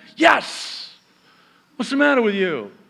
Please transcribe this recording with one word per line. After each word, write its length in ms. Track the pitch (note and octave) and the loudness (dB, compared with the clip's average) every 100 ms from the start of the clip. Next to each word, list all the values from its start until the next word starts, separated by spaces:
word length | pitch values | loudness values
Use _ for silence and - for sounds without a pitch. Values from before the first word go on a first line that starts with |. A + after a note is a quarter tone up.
| - - | -20 2
Yes. 760 | D#4+ D4 - - - - - - _ _ _ _ _ _ _ - | 4 4 -2 -12 -14 -14 -18 -20 _ _ _ _ _ _ _ -12
What's 160 | G#3 | -4
the 60 | C#4 | 2
matter 240 | D4 C4+ | 2 4
with 140 | A3 G3 | 2 0
you? 360 | F#3 C#3 G2+ - | -2 -4 -8 -16